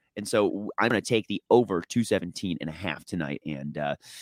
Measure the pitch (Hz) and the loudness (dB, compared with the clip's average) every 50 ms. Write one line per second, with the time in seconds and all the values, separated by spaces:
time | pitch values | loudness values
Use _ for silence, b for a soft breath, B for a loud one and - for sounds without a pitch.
0 | _ _ - 107 104 - - 107 104 92 - 101 104 - - - 107 123 123 98 | _ _ -12 -10 -6 0 2 4 4 4 2 0 -6 -6 -2 0 2 2 2 2
1 | - - 123 110 - - 104 - _ - 107 123 120 98 95 85 - - - 120 | 2 2 0 0 0 0 -6 -4 _ 6 6 6 6 6 0 -2 -2 -2 0 0
2 | 110 - 107 92 87 87 - - - 92 82 - - 78 80 82 101 85 73 - | 2 2 2 0 0 -2 -8 -6 -4 -4 -4 -4 -4 -8 -8 -6 -6 -6 -6 -6
3 | - - 98 87 76 69 73 - - 80 73 67 71 76 76 78 73 71 71 - | -8 -6 -4 -4 -4 -4 -6 -6 -6 -6 -8 -6 -6 -8 -6 -4 -2 -2 -4 -4
4 | B B B B | B B B B